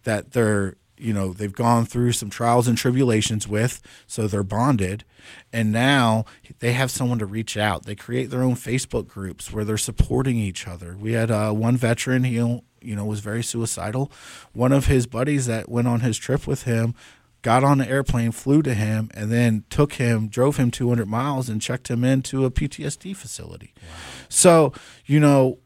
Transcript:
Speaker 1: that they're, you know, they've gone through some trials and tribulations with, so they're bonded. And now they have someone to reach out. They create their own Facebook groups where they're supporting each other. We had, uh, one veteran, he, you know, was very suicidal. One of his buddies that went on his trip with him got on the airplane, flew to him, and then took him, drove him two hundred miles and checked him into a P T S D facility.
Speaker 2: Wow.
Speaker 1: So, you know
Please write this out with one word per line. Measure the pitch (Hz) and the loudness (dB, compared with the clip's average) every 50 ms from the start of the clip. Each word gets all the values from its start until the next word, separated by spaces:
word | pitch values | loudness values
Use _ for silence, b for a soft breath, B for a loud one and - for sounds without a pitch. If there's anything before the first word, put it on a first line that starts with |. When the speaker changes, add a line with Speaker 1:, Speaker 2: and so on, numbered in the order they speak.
Speaker 1:
that | _ 123 110 101 - - | _ -2 -2 -2 -4 -4
they're, | - 127 113 107 104 101 98 95 - _ _ _ _ _ | 0 2 2 2 2 0 0 -4 -6 _ _ _ _ _
you | - 113 107 | -6 -4 -2
know, | 101 98 95 | -2 -2 -4
they've | 90 95 104 101 95 | -4 -6 -8 -8 -4
gone | - 120 117 120 117 117 | 0 2 4 4 2 2
through | - - 120 123 120 | 0 -2 -2 0 0
some | 117 - 110 101 | 0 -2 -6 -8
trials | - - 117 117 120 123 113 123 | -6 -2 0 2 4 4 4 2
and | 117 | 0
tribulations | 117 - 131 123 131 135 120 110 110 104 - 110 104 - 101 | 2 0 0 2 2 2 4 2 2 0 0 -2 -4 -4 -4
with, | 104 104 117 131 - - B B B B B | -2 0 -2 -2 -2 -8 B B B B B
so | B - - 110 | B -6 -4 -4
they're | 101 104 101 | -2 -2 -2
bonded. | 101 98 104 107 123 143 135 104 95 90 101 110 - B B B B B B B B B | -2 -2 0 0 2 2 2 0 0 -4 -4 -8 -12 B B B B B B B B B
And | - 117 113 107 | -4 -2 0 0
now | 107 117 123 135 143 135 120 113 110 113 113 B B B B - - _ | 0 2 2 2 4 4 4 2 2 0 -2 B B B B -20 -14 _
they | - 120 120 | -2 -2 0
have | 127 135 127 | 0 -2 -2
someone | - - 131 123 123 113 | -2 -4 -2 -2 -2 -2
to | 107 | -4
reach | 95 101 113 110 - - | -4 -6 -8 -6 -6 -4
out. | 104 104 107 92 78 - | -2 0 0 -2 -4 -6
They | 101 104 | -12 -14
create | - - - 120 127 131 - | -12 -10 -6 -4 -4 -4 -4
their | - 127 | -2 0
own | 127 127 123 | 0 0 0
Facebook | 120 - - 120 127 - - - 117 95 - | -2 -4 -4 -4 -4 -4 -4 -6 -6 -6 -6
groups | - 101 98 92 - - - - | -12 -10 -10 -10 -10 -12 -14 -10
where | 110 107 107 | -6 -6 -4
they're | 104 110 107 | -2 -2 -2
supporting | - - 107 - - - 123 127 131 135 120 | -4 -6 0 0 0 2 2 0 0 0 0
each | 117 107 98 87 - - 92 | 0 -2 -4 -6 -8 -12 -12
other. | 87 87 92 85 90 | -14 -14 -14 -16 -14
We | 95 104 110 | -8 -6 -2
had, | 117 113 113 113 | 0 0 0 0
uh, | 113 104 107 107 | 0 0 0 0
one | 107 110 113 113 127 123 | 0 0 2 2 2 2
veteran, | 127 117 117 - - 131 127 127 127 | 2 0 0 0 0 0 0 2 2
he, | 127 117 | 0 0
you | 117 117 117 120 123 _ _ _ _ | 0 0 0 -2 -4 _ _ _ _
know, | - 120 104 101 101 | -10 -8 -6 -6 -4
was | 107 107 101 | -4 -6 -6
very | 104 107 104 117 | -6 -6 -6 -6
suicidal. | 113 - - 117 117 110 - 90 87 104 113 127 139 - B B B B B B B B | -6 -4 -4 -4 -4 -4 -6 -6 -6 -4 -4 -4 -4 -4 B B B B B B B B
One | - 110 123 127 | -2 0 2 4
of | 139 139 127 - | 4 4 4 4
his | 143 127 117 | 4 2 2
buddies | 120 - 110 131 147 147 139 127 | 0 -4 -4 -2 0 0 0 0
that | 123 113 113 - - | -2 -4 -4 -6 -4
went | 120 120 120 123 | -2 0 2 2
on | 117 117 | 0 0
his | 120 131 110 - | 0 -2 -2 -2
trip | - - 131 147 - | -2 -2 -2 -2 0
with | - 135 - - | -4 -6 -4 -2
him | 127 117 113 117 117 120 B B B B B B B B _ | -2 0 0 0 -2 -4 B B B B B B B B _
got | - 120 113 131 131 | 0 2 4 6 6
on | 139 143 135 | 6 4 4
the | 131 - | 2 0
airplane, | 131 139 135 - - 120 117 117 | 0 0 0 0 0 0 0 0
flew | 117 - - 135 139 156 | -2 -2 0 2 2 4
to | 156 139 120 | 4 2 0
him, | 101 107 107 110 110 110 110 - | 0 0 0 0 -2 -2 -4 -8
and | - 107 107 | -8 -4 0
then | 117 117 120 117 110 107 - _ | 2 4 4 4 2 0 -4 _
took | - - 147 147 - | 0 0 0 0 0
him, | - 127 120 117 110 110 107 | -2 0 2 2 0 -2 -2
drove | 101 120 127 143 147 - | 0 2 2 2 2 2
him | 131 120 | 0 0
two | - - 123 120 | 0 0 0 0
hundred | 120 117 107 98 | 2 0 0 -2
miles | 110 117 131 147 143 131 127 123 | -2 -2 -2 -2 -2 -4 -4 -4
and | 107 107 | -4 -4
checked | - - 127 123 _ - | -4 -4 -6 -6 _ -4
him | 131 117 123 | -2 0 2
into | 127 135 131 131 - - 135 131 | 2 2 2 0 -2 -2 0 0
a | 127 | 2
P | 127 - 147 139 | 0 0 -2 -2
T | - - 151 | -6 -6 -6
S | 139 - | -6 -8
D | - - 185 196 | -8 -12 -12 -12
facility. | - - 110 - - 82 80 82 - - - _ B | -12 -12 -14 -14 -14 -14 -14 -16 -18 -20 -20 _ B
Speaker 2:
Wow. | B B B B B B B B B B | B B B B B B B B B B
Speaker 1:
So, | - - - 185 170 165 156 135 B B B B B B B | 0 6 8 8 8 8 6 4 B B B B B B B
you | - 143 151 | 2 4 6
know | 151 147 143 135 131 131 127 - _ | 6 6 6 6 4 2 0 -6 _